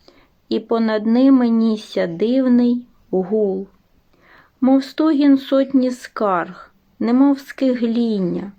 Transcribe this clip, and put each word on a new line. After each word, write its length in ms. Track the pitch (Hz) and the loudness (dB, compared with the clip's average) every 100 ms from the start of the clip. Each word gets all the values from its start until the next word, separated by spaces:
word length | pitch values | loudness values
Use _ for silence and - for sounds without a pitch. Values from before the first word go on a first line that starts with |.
| _ _ _ _ _ | _ _ _ _ _
І 100 | 226 | -6
понад 460 | 220 233 226 214 220 | -2 -2 0 -2 0
ними 440 | 233 269 262 240 | 2 4 4 4
нісся 580 | 226 226 214 - 202 180 | 2 0 -2 -6 -4 -4
дивний 800 | 170 214 262 254 240 240 240 - _ _ | -2 0 0 2 2 2 -2 -8 _ _
гул. 560 | 185 180 214 208 190 196 _ _ _ _ _ _ - _ _ | -4 -2 -2 -2 -4 -10 _ _ _ _ _ _ -20 _ _
Мов 220 | 254 269 | 2 2
стогін 540 | 269 - 311 285 285 269 | 0 -2 0 2 4 2
сотні 540 | - 269 269 269 254 | 2 -2 0 0 0
скарг, 840 | 247 - - 208 180 175 180 - _ _ _ | -4 -12 -4 -2 -2 -4 -12 -20 _ _ _
немов 400 | 214 247 277 277 | -2 2 2 2
скигління 1120 | - - 262 247 233 226 233 208 175 180 190 | -6 -4 -2 0 -2 -2 -2 -2 -2 -4 -10